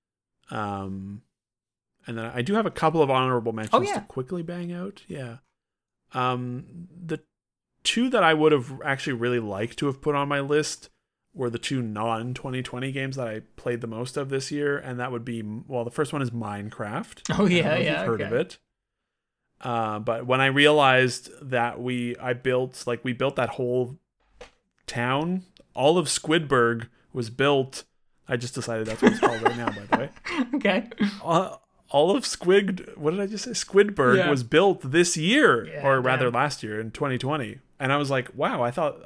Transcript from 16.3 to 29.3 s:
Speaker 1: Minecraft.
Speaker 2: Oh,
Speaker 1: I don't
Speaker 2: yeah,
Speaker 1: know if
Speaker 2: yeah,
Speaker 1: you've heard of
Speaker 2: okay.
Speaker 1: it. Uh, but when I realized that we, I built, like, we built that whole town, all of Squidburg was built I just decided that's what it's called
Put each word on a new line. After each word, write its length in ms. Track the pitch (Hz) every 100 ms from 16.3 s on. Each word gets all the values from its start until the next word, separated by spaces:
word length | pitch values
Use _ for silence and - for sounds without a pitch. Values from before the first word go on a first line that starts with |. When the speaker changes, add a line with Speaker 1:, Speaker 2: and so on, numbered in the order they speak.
Speaker 1:
Minecraft. 880 | 117 107 101 104 - 107 123 226 - -
Speaker 2:
Oh, 20 |
Speaker 1:
I 40 | 165
don't 140 | 196
Speaker 2:
yeah, 120 | 175 151
Speaker 1:
know 60 | 165
if 100 | 175
Speaker 2:
yeah, 140 | 151
Speaker 1:
you've 80 | -
heard 140 | 110
of 120 | -
Speaker 2:
okay. 80 | 120
Speaker 1:
it. 160 | 180 - _ _ _ _ _ _ _ _ _ _
Uh, 360 | 127 117 110 107
but 260 | 110 113 123
when 140 | 127
I 60 | 135
realized 840 | 135 147 151 135 127 131 120 - -
that 400 | 139 127 120 -
we, 360 | 123 123 120 120
I 160 | 127
built, 500 | 123 127 127 127 - -
like, 180 | 120 131
we 80 |
built 240 | 117 131 139
that 140 | 120
whole 460 | - 127 123 123 143 _ _ _ - - _ _ _ -
town, 560 | - 120 135 165 185 180 _ _
all 240 | - 135 175
of 100 | 151
Squidburg 840 | - 156 165 147 135 117 117 113 _ _
was 160 | - 113
built 560 | 120 139 143 135 - - _ _ _ -
I 40 | 123
just 180 | 120 -
decided 320 | 120 113 110
that's 140 | 113
what 100 | -
it's 100 | 214
called 200 | -